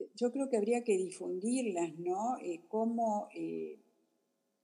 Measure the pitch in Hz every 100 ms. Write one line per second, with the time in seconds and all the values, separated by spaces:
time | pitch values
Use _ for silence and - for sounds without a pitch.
0 | - - 240 277 269 226 202 240 233 185
1 | 180 - 180 180 214 262 233 170 170 156
2 | 175 185 233 247 175 165 - 220 226 233
3 | 226 208 - 170 165 165 156 147 _ _
4 | _ _ _ _ _ _